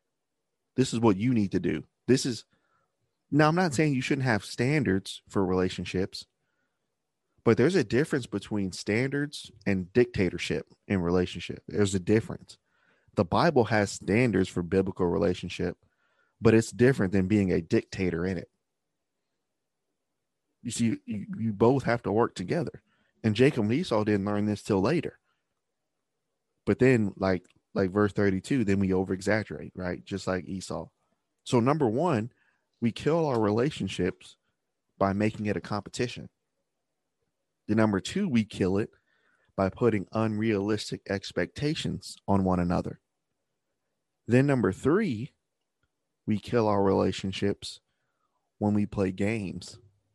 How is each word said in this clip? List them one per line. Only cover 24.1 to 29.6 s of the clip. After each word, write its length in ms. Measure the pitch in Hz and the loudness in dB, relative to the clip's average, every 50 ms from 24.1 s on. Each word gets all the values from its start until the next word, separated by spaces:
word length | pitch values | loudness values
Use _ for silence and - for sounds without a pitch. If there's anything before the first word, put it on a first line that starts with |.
| 104 101 95 | 2 0 0
learn 200 | 104 104 104 104 | 0 -2 -2 0
this 180 | 107 104 - - | -2 -2 -4 -2
till 180 | - 107 95 | 0 0 2
later. 380 | 92 - - 165 - - - _ _ _ _ _ _ _ _ _ _ _ _ _ _ _ _ _ _ _ _ _ _ _ _ _ _ _ _ _ _ | 2 2 0 -2 -4 -6 -12 _ _ _ _ _ _ _ _ _ _ _ _ _ _ _ _ _ _ _ _ _ _ _ _ _ _ _ _ _ _
But 160 | - 101 - | -2 2 4
then, 340 | 127 131 131 113 107 98 - - | 6 6 6 4 2 0 -2 -2
like, 300 | 98 95 92 85 - _ _ _ _ _ _ | 0 0 0 0 -4 _ _ _ _ _ _
like 160 | 107 98 92 | -2 -2 0
verse 240 | 90 104 104 101 - | 2 2 2 2 2
thirty-two, 500 | - 101 101 95 95 - - 143 135 110 | 0 0 0 0 0 -2 -2 -2 0 0
then 160 | 98 98 98 | 0 2 2
we 140 | 98 92 95 | 2 2 2
over-exaggerate, 800 | 92 95 92 98 92 92 98 107 110 101 - 78 - | 0 0 -2 -4 -4 0 0 0 0 -2 -6 -10 -12